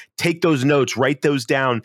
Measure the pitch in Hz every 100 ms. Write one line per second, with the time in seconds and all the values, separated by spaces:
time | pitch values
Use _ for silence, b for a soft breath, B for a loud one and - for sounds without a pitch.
0 | B - 170 170 170 143 135 143 123 113
1 | 131 143 151 143 117 139 131 117